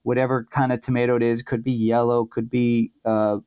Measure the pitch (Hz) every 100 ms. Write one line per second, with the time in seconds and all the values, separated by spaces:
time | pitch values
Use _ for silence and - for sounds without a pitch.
0 | 117 123 127 131 113 - 127 123 - 123
1 | 120 120 117 117 - 120 120 120 110 117
2 | 120 120 117 - 113 123 120 117 113 -
3 | 113 110 107 104